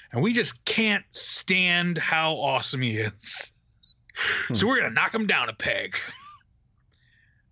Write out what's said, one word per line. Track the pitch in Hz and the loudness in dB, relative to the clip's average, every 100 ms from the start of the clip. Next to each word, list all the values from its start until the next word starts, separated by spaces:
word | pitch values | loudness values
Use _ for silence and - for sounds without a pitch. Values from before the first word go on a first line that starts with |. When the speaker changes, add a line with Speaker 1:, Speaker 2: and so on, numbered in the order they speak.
| - | -6
Speaker 1:
and | 117 | 0
we | 208 | 2
just | 233 - - | 2 0 -2
can't | - - 220 202 - | -4 0 2 0 -4
stand | - - - - 185 180 175 175 160 | -6 -2 -2 2 2 4 2 0 0
how | - 160 160 147 | 0 0 0 0
awesome | 139 127 - 131 | 0 0 0 -2
he | 123 107 | -2 -2
is. | 107 - - - - _ _ _ - - _ - - - - | -4 -4 -4 -2 -4 _ _ _ -20 -20 _ -4 -2 -2 0
Speaker 2:
Hmm. | |
Speaker 1:
So | 117 214 | 2 4
we're | 254 | 2
gonna | 131 | 2
knock | 127 190 | 0 0
him | 226 208 | 0 0
down | 156 113 | 0 0
a | |
peg." | - 143 98 95 - - - - - _ _ _ _ _ _ _ _ _ _ _ | -4 -2 -2 -4 -8 -10 -16 -20 -20 _ _ _ _ _ _ _ _ _ _ _